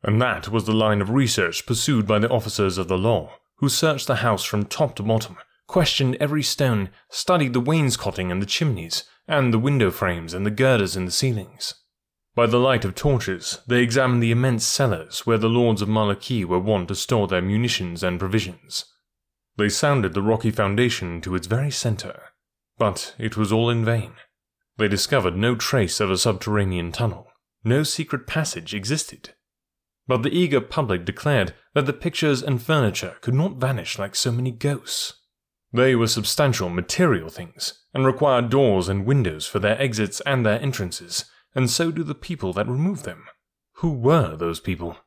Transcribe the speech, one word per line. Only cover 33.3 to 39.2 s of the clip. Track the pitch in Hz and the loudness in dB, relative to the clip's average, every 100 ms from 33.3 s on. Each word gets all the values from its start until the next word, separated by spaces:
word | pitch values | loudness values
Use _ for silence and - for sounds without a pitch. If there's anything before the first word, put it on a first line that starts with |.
not | 127 180 135 | 0 0 0
vanish | 131 123 - - | -2 -2 -6 -8
like | 101 | -6
so | - 131 | -2 -2
many | 120 127 | 0 -4
ghosts. | 113 143 139 - - - - _ _ _ _ _ | -2 -4 -4 -6 -8 -8 -10 _ _ _ _ _
They | 120 131 | 2 4
were | 123 113 | 4 2
substantial | 117 104 - 147 117 92 | 0 -2 2 2 2 -2
material | 87 90 - 180 104 80 | -4 -4 2 2 2 -2
things, | - 87 - - - _ | -14 -16 -8 -10 -10 _
and | 139 131 | 0 2
required | 131 147 127 120 | 4 4 4 4
doors | 135 131 95 87 | 4 4 4 2
and | 98 | 0
windows | 98 139 | 2 2